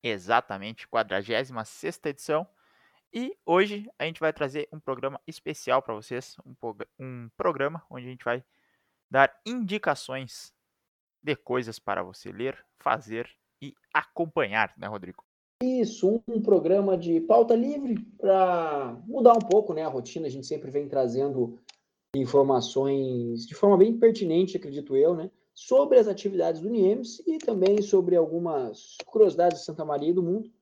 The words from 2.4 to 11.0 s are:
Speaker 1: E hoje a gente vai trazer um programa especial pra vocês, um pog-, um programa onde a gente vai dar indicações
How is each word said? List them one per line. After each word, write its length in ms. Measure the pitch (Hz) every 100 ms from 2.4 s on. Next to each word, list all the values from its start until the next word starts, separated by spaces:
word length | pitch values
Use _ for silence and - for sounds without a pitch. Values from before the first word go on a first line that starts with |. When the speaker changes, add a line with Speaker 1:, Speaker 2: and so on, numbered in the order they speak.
| 202 _ _ _ _ _ _
Speaker 1:
E 240 | 226 254 403 -
hoje 420 | 175 208 208 214 _
a 100 | 156
gente 120 | 165
vai 140 | 160
trazer 360 | - 143 147 147
um 80 | 156
programa 400 | - 131 135 139
especial 560 | - - - 151 - 131
pra 140 | -
vocês, 420 | 107 - 123 - -
um 80 | 131
pog-, 320 | 127 120 104 - _
um 320 | 131 123 117 _
programa 500 | 180 143 139 160 _
onde 200 | 127 123
a 20 |
gente 140 | 127
vai 180 | 120 123 _ _ _ _ _ _ _
dar 240 | 135 139 _ 214
indicações 1040 | 247 196 208 175 139 - 131 127 - - _ _ _ _ _